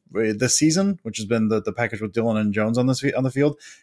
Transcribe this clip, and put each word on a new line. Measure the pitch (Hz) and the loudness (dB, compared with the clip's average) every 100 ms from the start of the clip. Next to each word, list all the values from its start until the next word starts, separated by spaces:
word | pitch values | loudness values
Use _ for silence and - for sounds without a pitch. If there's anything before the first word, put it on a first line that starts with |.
| _ | _
this | 104 110 107 123 - | -2 -2 0 0 2
season, | 156 165 196 190 | 2 4 0 -2
which | 113 104 | -6 -8
has | 104 | -2
been | 113 110 | 0 2
the, | 110 | 0
the | 104 | -2
package | 101 117 104 | -2 -4 -4
with | 110 | -4
Dillon | 113 113 107 | -2 0 0
and | 104 | 0
Jones | 104 107 120 | 0 0 2
on | 127 | 0
this | 123 | 0
fe-, | 139 | 0
on | 123 | 0
the | 131 | 0
field, | 135 147 143 - - | 0 0 -2 -10 -18